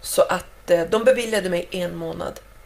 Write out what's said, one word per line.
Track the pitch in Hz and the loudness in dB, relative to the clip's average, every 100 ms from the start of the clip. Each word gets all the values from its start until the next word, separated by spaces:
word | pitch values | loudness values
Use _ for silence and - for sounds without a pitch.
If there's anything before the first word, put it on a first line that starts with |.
Så | - - | -2 2
att, | - 180 - - - | 2 0 -6 -8 2
eh, | 262 170 | 2 4
de | 220 | 2
beviljade | 233 254 226 214 185 | 4 2 2 -2 0
mig | 175 - | -4 -4
en | 185 175 170 | -6 -6 -6
månad. | 165 170 - - - - | -10 -8 -10 -12 -18 -20